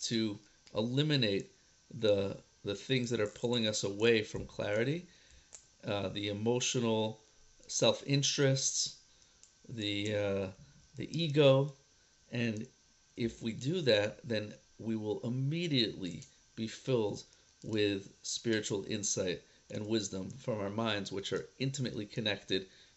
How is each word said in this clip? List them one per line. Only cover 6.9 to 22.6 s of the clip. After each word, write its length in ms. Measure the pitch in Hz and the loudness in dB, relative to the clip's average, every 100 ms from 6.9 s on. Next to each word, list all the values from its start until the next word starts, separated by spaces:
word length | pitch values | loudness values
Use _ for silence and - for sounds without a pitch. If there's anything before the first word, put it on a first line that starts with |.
| 110 110 123 - _ - - - | 2 0 -4 -16 _ -20 -20 -8
self-interests, 1300 | - 131 - - 139 139 - 139 135 - - - - - _ - _ - _ - | 2 2 2 2 2 2 4 4 4 0 -2 -4 -6 -20 _ -20 _ -20 _ -12
the, 460 | 117 104 101 104 104 | -6 -2 -2 -2 0
uh, 320 | 101 98 98 98 147 - - 131 | 0 0 -2 -8 -20 -20 -20 -12
the 260 | - 147 | -6 -2
ego, 520 | 165 143 143 135 143 - _ _ _ _ _ | 0 6 8 8 4 -4 _ _ _ _ _
and 340 | 123 120 107 117 _ _ _ _ - | -2 -2 -2 -8 _ _ _ _ -4
if 280 | 117 117 | -4 -2
we 100 | 117 | -6
do 280 | 107 127 185 | -4 -2 0
that, 460 | 143 104 104 - - | 4 4 4 -4 -4
then 260 | 110 104 - _ _ | -4 -4 -12 _ _
we 160 | 107 110 | -4 -2
will 240 | 107 101 | -2 -4
immediately 1000 | 117 127 135 165 175 139 107 - 92 87 - - _ - | -2 -2 -2 -2 0 2 2 0 -8 -8 -14 -20 _ -6
be 120 | 110 | -6
filled 560 | - - 127 104 - - - _ _ | -6 0 2 2 -4 -12 -20 _ _
with 480 | - 107 104 98 98 - | -4 2 2 2 -6 -14
spiritual 600 | - - 117 110 107 104 - | -8 -6 0 0 0 -4 -2
insight 540 | 104 95 - 95 82 - - _ | -4 -2 0 0 -2 -8 -20 _
and 160 | 107 107 | -8 0
wisdom 440 | 113 98 95 95 | 0 0 -6 -8
from 280 | - - 107 | -8 -6 -4
our 120 | 98 | -2
minds, 400 | 101 113 104 95 | -2 -2 -2 -2
which 200 | 95 - | -6 -2
are 140 | 92 - - | -4 -4 -4
intimately 480 | 135 135 123 - 104 | -4 -2 -4 -4 -6
connected 580 | - 107 98 - 95 | -4 -2 -4 -2 -2